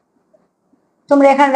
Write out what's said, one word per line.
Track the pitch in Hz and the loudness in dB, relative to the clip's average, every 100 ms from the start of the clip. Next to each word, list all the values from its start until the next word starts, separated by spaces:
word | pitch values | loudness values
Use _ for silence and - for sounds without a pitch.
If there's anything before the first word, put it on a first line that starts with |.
| _ _ _ _ _ _ _ _ _ _ - | _ _ _ _ _ _ _ _ _ _ -4
তোমরা | 285 277 | 0 0
এখানে | 269 285 | 0 0